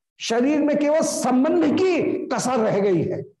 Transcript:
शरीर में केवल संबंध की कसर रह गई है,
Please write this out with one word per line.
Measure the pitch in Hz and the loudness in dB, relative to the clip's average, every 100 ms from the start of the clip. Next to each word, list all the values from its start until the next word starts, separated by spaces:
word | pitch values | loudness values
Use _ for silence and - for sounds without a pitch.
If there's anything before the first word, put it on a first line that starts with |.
| _ - | _ -12
शरीर | - 233 262 302 | -4 0 0 2
में | 294 294 | 0 0
केवल | 294 311 | 2 0
संबंध | - - 254 254 302 349 302 240 | 0 -2 0 2 2 2 2 2
की | 370 339 - - - | 2 0 -2 -4 -4
कसर | 233 254 254 | -4 -2 0
रह | 220 180 | 0 0
गई | 202 175 | 0 0
है, | 131 - - _ | -2 -6 -10 _